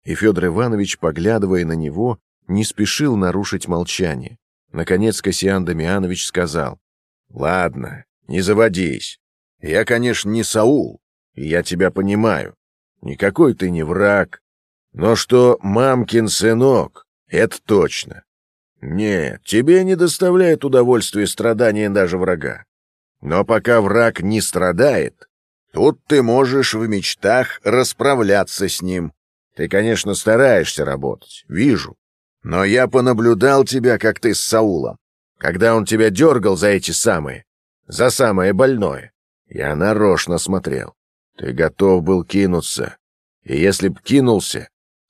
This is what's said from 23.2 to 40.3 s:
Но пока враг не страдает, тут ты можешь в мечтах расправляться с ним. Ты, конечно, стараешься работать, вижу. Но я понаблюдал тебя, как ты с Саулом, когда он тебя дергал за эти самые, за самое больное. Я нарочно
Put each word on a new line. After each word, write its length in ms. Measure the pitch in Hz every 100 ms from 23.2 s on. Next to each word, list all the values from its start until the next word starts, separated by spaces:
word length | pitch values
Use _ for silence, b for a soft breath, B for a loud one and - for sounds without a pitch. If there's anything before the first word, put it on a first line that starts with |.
Но 220 | 71 90
пока 380 | 98 110 120 117
враг 400 | 98 113 117 -
не 180 | 95 107
страдает, 880 | - 87 90 87 143 101 67 _ _ _ _ _ _
тут 260 | - 139 - -
ты 160 | 147
можешь 540 | 117 127 127 135 120 110
в 120 | 113
мечтах 720 | 101 - - 98 127 120 -
расправляться 1080 | 107 123 120 - 135 131 98 98 87 - 95
с 140 | -
ним. 300 | 92 90 80 - _ _ _ -
Ты, 120 | 85
конечно, 460 | 98 113 104 101
стараешься 720 | 92 107 117 135 98 71 - 69
работать, 580 | 69 67 - _ - -
вижу. 480 | 82 139 90 - - _ _ _ _
Но 200 | - 87
я 240 | 98 123 120
понаблюдал 760 | 131 127 110 120 101 131 139 135
тебя, 320 | 131 120 107
как 220 | 110 -
ты 160 | 113 98
с 40 |
Саулом, 580 | - 110 110 82 57 - _ _ _ -
когда 360 | - 90 113 113
он 100 | 101
тебя 260 | 110 110
дергал 440 | 95 160 123 98 87
за 120 | 104
эти 240 | 98 -
самые, 540 | - 117 85 69 62 _ _ _ _ -
за 240 | - 123
самое 420 | - 117 95 95
больное. 580 | 98 135 120 90 67 60 _ _ _ _
Я 280 | - 71 76
нарочно 640 | 101 104 104 85 85